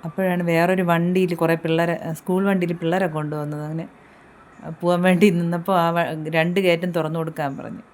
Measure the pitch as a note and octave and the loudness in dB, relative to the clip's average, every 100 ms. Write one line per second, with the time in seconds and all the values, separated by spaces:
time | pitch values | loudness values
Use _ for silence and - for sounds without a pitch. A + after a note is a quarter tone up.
0 | E3+ - F#3+ F3+ F3 E3 F3 F#3+ F3+ E3+ | -10 -2 0 0 2 2 4 2 2 2
1 | E3+ F#3 F3+ E3+ E3 E3 E3 D#3+ E3+ E3+ | 2 2 0 0 0 0 0 0 0 -2
2 | - D#3+ - F#3 G3 F#3+ F3 E3+ E3 F3+ | -6 -10 -2 0 2 0 0 -2 -2 0
3 | F#3 D#3 D3+ D3+ D3 D3+ D3+ D#3+ E3 - | 0 -4 -6 -6 -6 -8 -8 -8 -10 -16
4 | - - - - - - - D#3+ F3 F3 | -20 -20 -20 -20 -20 -18 -14 -4 0 2
5 | F#3 F3+ G#3 E3+ E3+ E3+ E3+ F#3 E3+ E3+ | 4 6 4 4 0 -2 0 2 2 0
6 | D#3 D#3 D#3 D#3+ E3+ F3 F#3 E3+ F3+ E3+ | -2 -4 -2 0 2 2 2 2 0 -2
7 | D#3 E3 D#3+ D#3+ C#3+ C3+ - - - | -2 -4 -6 -4 -6 -6 -12 -14 -18